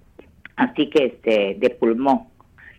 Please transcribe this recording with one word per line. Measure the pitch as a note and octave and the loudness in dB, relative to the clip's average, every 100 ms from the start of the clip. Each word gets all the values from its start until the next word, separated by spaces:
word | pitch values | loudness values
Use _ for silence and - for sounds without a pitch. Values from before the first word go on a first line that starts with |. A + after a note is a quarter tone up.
| _ - - _ - - | _ -20 -20 _ -12 -4
Así | B2+ - D3 | -4 -2 0
que, | D3+ B2+ | 0 0
este, | - A#2 A2 G2 G2 | -2 0 0 0 0
de | B2 | -2
pulmón. | - A#2 A2+ C#3 B2 - _ _ _ - | 0 -2 0 0 0 -4 _ _ _ -20